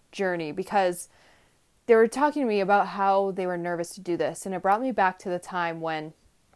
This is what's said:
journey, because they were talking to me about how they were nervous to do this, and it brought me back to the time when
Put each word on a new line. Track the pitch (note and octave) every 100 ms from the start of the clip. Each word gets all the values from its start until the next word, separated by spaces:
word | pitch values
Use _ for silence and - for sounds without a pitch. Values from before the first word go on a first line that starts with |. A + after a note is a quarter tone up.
| _
journey, | - F#3+ F3 D#3
because | D3 F#3+ G#3+ F#3 F3 - _ _ _ _ _ _ _
they | -
were | A3+ A3+
talking | C4 D4 D4
to | B3+
me | G#3
about | F#3+ G3+ F#3+
how | F#3+ G3 G3 G3
they | F#3+
were | F3+ F3
nervous | E3+ F3 E3+ -
to |
do | F#3 E3+
this, | D3 E3 G3
and |
it | F#3
brought | F#3+ G#3
me | C4
back | G#3+ F#3 F#3
to | G3+
the | F3+
time | - F#3 E3+ E3
when | D#3+ D#3+ D#3 - _ _ _